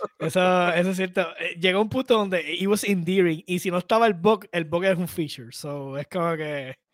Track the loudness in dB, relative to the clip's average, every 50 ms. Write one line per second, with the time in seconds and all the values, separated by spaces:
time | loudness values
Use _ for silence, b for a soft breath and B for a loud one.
0 | -12 -12 _ -6 -6 -2 0 2 2 4 4 4 2 2 2 2 0 0 0 -2
1 | -4 -2 -2 -2 -2 -2 -4 -6 -8 -8 -4 0 2 2 4 2 2 0 0 -2
2 | 2 2 2 2 2 0 -2 -2 -2 -4 -4 -2 0 2 2 2 2 0 0 0
3 | 0 2 2 4 4 4 2 -2 -4 -4 -4 -2 -2 -2 -2 -2 0 2 4 4
4 | 4 4 4 4 2 2 2 2 0 -4 -4 -4 -2 -2 -2 0 2 2 2 2
5 | 0 -4 -4 -4 -4 -4 -6 -12 -16 -16 -14 -12 -10 -8 -8 -8 -8 -8 -8 -8
6 | -8 -6 -2 -2 0 0 0 -2 -4 -4 -4 -6 -6 -10 -12 -16 _ _